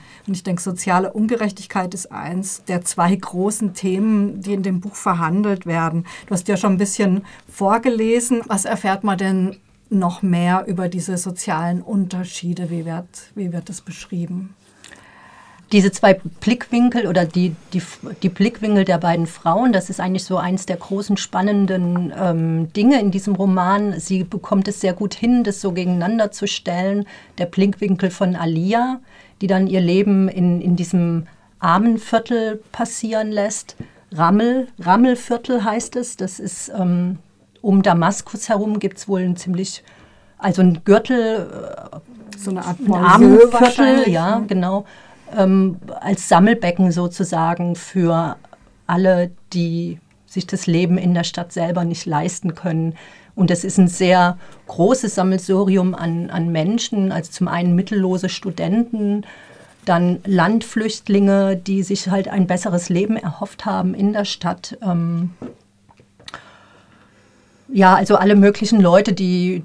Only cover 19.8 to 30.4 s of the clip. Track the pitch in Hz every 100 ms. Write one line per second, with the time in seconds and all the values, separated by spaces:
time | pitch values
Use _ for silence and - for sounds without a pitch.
19.8 | 185 185 185 185 185 185 180 185 - 175
20.8 | - 196 202 196 - 185 202 202 190 185
21.8 | 175 175 175 - 185 165 165 165 165 208
22.8 | 226 277 202 196 202 185 196 185 180 202
23.8 | 208 160 - 190 180 180 - 196 190 202
24.8 | 190 180 202 - 233 247 208 196 196 180
25.8 | 180 180 175 226 208 - 202 - - 175
26.8 | 190 202 202 - - - 175 185 202 -
27.8 | 208 185 185 - 185 175 165 160 185 226
28.8 | 254 254 - - - - 190 190 190 185
29.8 | 175 185 202 196 190 190